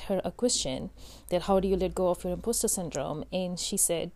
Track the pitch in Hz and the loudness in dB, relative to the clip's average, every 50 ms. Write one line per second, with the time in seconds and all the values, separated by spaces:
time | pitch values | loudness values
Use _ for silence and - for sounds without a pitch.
0 | - - 196 180 - 180 - - 240 247 - - - 139 127 - - 185 - - | -4 -2 -2 0 -2 -4 -2 0 0 2 2 2 0 -2 -2 -4 -6 -8 -10 -14
1 | - - - - - - 175 175 - - 196 190 190 190 190 180 185 180 170 185 | -18 -18 -18 -18 -6 -2 0 0 4 4 4 4 6 4 2 2 2 0 2 2
2 | 185 175 180 - - 180 180 175 - 226 233 - - 208 - 202 175 151 - 147 | 2 2 2 2 0 -4 -4 -2 0 0 0 2 2 2 0 0 -2 -4 -4 -4
3 | 135 151 147 156 - - - 185 185 180 180 175 - - 202 190 - - 175 165 | -4 -4 -4 -6 -6 -4 -4 -2 -2 -2 -4 -4 -4 -2 2 2 2 2 2 0
4 | 170 175 - | -2 -4 -8